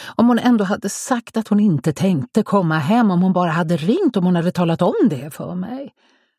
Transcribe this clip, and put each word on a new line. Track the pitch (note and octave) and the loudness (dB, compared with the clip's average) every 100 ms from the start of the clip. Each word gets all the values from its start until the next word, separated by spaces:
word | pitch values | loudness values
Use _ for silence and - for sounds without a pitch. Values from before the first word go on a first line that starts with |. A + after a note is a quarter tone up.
| - - | -6 2
Om | A#3+ | 2
hon | A#3 | 4
ändå | B3 A3+ | 2 2
hade | F#3+ G#3 G3 | 0 -2 -6
sagt | - - A#3+ - A3+ | -6 -4 -4 -4 -6
att | - | 0
hon | G#3 | 2
inte | G#3 D3+ D#3+ | 2 2 -2
tänkte | - F#3+ D#3 B2 A3 | -2 0 0 -2 -2
komma | - G3+ E3 D#3 | 0 0 0 0
hem, | C#3+ A#3+ G#3+ | 2 2 2
om | F3 | 2
hon | F#3 | 2
bara | F3+ F3 | 2 0
hade | D#3+ E3 E3 | 0 -2 -2
ringt, | E3 F4 E4 G#3 | 0 0 0 0
om | |
hon | F3+ F3 | 0 0
hade | F3 | 0
talat | F3+ E3+ E3 | 0 0 0
om | F3 G#4+ C4+ | 0 2 0
det | C3 D3+ | 0 -10
för | - - | -12 -10
mig. | F3+ - C4 C#4 - _ _ _ | -10 -10 -12 -14 -20 _ _ _